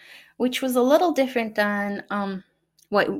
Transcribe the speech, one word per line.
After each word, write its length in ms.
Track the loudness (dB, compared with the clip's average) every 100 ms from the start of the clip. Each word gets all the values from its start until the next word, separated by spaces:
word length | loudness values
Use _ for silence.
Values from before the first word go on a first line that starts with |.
| -20 -20 -20 -4
which 260 | -2 -2
was 140 | -2 2
a 60 |
little 300 | 4 4 4
different 440 | 2 0 -2 -4 -2
than, 480 | 0 0 -2 -6 -6
um, 340 | -6 -4 -6 -12 _ _ _ -2
what 180 | 0 0 -2